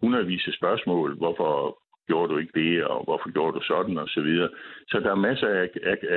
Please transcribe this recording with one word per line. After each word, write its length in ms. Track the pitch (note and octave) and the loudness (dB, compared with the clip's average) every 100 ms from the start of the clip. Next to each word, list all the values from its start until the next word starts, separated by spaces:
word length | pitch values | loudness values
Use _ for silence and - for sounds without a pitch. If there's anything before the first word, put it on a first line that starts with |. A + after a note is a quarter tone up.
hundredvis 460 | A2+ B2 F#2 F2+ - | 0 2 0 -2 -4
af 60 | |
spørgsmål. 640 | - F2 A2+ - F2 D2+ D2 | -2 0 0 0 0 0 -2
Hvorfor 640 | E2 E2+ E2 D2 D2 - _ _ - | -2 0 0 0 -2 -6 _ _ -2
gjorde 240 | E2 E2+ | 0 2
du 60 | D2+ | 0
ikke 220 | D#2+ E2 | -2 0
det, 240 | D#2+ E2+ | 2 2
og 200 | D2 A#1+ | 2 -2
hvorfor 260 | - D2+ - | -2 -2 -2
gjorde 260 | D2+ D#2+ D#2 | 0 0 0
du 40 | |
sådan, 360 | - D#2+ F#2 E2+ | -2 0 0 -2
og 100 | D2 | -4
så 120 | - | -2
videre. 280 | D2+ E2 E2+ - - - - | 2 2 2 -2 -18 -16 -4
Så 120 | - | -2
der 100 | G2+ | 0
er 140 | G2 G2+ | 2 2
masser 200 | C3+ A#2 | 2 2
af, 200 | G2 F2+ - | 2 0 -2
af, 160 | F#2 G2 - | -2 -2 0